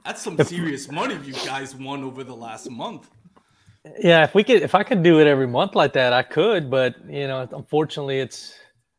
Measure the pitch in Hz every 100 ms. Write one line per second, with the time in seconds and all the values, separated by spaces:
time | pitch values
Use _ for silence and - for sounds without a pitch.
0 | - 220 226 165 147 175 165 135 - 151
1 | 262 165 139 127 131 135 131 127 135 139
2 | 135 123 127 117 117 110 - 120 202 185
3 | _ _ _ _ _ _ _ _ - -
4 | 175 165 151 196 220 220 147 190 202 220
5 | 170 156 151 135 131 123 196 208 147 143
6 | 127 123 127 151 208 196 139 131 127 -
7 | 95 143 139 131 127 - - 151 151 -
8 | 139 135 127 - - - _ _ _